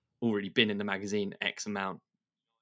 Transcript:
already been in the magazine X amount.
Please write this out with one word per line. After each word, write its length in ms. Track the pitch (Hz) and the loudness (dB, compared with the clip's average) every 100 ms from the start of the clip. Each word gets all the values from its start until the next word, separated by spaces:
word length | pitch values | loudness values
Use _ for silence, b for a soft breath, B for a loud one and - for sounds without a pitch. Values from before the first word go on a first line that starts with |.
| _ - | _ -2
already 260 | 117 104 101 | 2 2 0
been 220 | 104 110 | 4 4
in 80 | 101 | 4
the 60 | |
magazine 500 | 101 95 101 104 98 - | 0 -2 -2 0 -2 -2
X 260 | 101 - - | -4 -4 -4
amount. 340 | 101 95 92 _ _ _ _ _ _ | -4 -4 -6 _ _ _ _ _ _